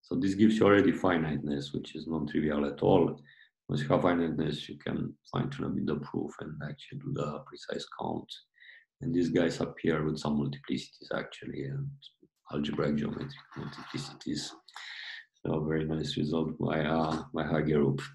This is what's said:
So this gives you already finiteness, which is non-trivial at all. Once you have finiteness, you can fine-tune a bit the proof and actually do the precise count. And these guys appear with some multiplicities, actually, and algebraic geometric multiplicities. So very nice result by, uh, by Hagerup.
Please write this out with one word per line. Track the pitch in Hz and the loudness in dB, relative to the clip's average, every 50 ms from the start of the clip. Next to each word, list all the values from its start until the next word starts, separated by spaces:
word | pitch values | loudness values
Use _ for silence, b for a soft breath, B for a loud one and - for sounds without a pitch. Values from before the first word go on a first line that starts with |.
So | _ - 87 | _ -2 0
this | 85 90 98 98 | 0 2 2 6
gives | 98 110 107 110 - | 6 6 6 8 6
you | 101 | 8
already | 101 101 101 92 87 | 8 8 8 8 6
finiteness, | - - - 92 90 82 78 78 76 69 71 73 71 71 69 - - | 4 4 2 4 4 4 2 0 0 -2 -2 -2 -2 -2 -4 -4 -6
which | - - - - | -6 -8 -8 -10
is | 78 78 | -10 -6
non-trivial | 80 82 78 73 73 - 76 73 76 73 73 71 | -2 -2 -2 -2 0 0 0 2 2 2 2 0
at | 71 71 - 92 | -2 0 2 4
all. | 92 95 90 82 - - B B B B B B B B _ _ | 6 8 8 6 4 0 B B B B B B B B _ _
Once | - - 71 | -4 -2 -2
you | 71 | 2
have | - - 85 80 | 2 2 4 4
finiteness, | 90 87 85 85 78 76 76 80 76 73 - - - | 4 4 4 2 0 0 0 0 -2 -2 -4 -8 -12
you | - | -14
can | - - - - - - - - _ _ - | -8 -6 -4 -2 -2 -4 -4 -6 _ _ -4
fine-tune | - - - - - - 82 | -2 -2 -2 -2 -2 -4 -4
a | - | -2
bit | - - - | -2 0 0
the | - 76 | 0 0
proof | - - - - 50 78 73 - - | -2 -2 -4 -4 -4 -4 -4 -6 -10
and | - 78 78 76 78 | -10 -10 -8 -8 -8
actually | 76 76 - - - - 69 | -10 -10 -12 -14 -12 -12 -10
do | 69 69 | -6 -4
the | - - 80 76 73 - - | -4 -2 -2 -4 -4 -8 -12
precise | - - - - - - - - - - - | -14 -16 -14 -10 -8 -8 -8 -8 -10 -8 -6
count. | - 50 50 - - - - - - _ B B B B B B B B _ _ | -6 -4 -4 -6 -8 -12 -16 -16 -16 _ B B B B B B B B _ _
And | - 85 85 | -4 0 2
these | 87 87 80 | 2 2 4
guys | 80 90 85 80 - - | 4 2 2 2 2 -2
appear | 71 69 - - - 82 80 78 78 | -4 -6 -6 -2 0 2 2 2 2
with | 78 78 76 | 0 -2 -2
some | - 73 73 | -2 0 0
multiplicities, | 73 71 69 69 - - - - 64 - - - - - - - | 0 0 -2 -4 -6 -4 -4 -4 -4 -4 -10 -18 -20 -8 -6 -4
actually, | - - - - - - - 69 71 69 | -4 -4 -6 -12 -12 -12 -10 -8 -6 -6
and | 69 69 69 69 69 - - - - _ _ - _ _ _ _ - 73 | -6 -4 -6 -6 -6 -10 -12 -20 -20 _ _ -20 _ _ _ _ -6 -4
algebraic | 73 73 73 73 76 78 73 73 | -2 -2 -2 0 0 2 2 2
geometric | 73 73 73 - - - 69 - - - _ - | 2 0 -2 -4 -4 -8 -8 -10 -14 -20 _ -12
multiplicities. | - - - - - - - - - - - - - - - - - - - - - _ B B B B B B B B B B B B B _ _ - | -10 -10 -10 -10 -12 -12 -8 -8 -8 -8 -8 -12 -10 -6 -6 -4 -4 -6 -8 -12 -16 _ B B B B B B B B B B B B B _ _ -4
So | 85 82 80 78 | -2 0 0 0
very | 78 80 78 78 | 2 2 0 2
nice | 78 78 78 76 73 - | 0 -2 -2 -2 -2 -2
result | 80 76 73 80 80 78 78 78 - | -2 0 0 0 0 0 -2 -2 -2
by, | 85 82 80 78 | -2 0 0 0
uh, | 76 76 80 80 80 78 80 80 - - - | 0 2 2 2 2 2 0 -2 -4 -4 -4
by | 82 78 | -2 0
Hagerup. | 78 82 78 78 78 76 73 71 69 67 69 - - - | 0 0 0 2 4 4 4 4 4 2 0 -6 -10 -16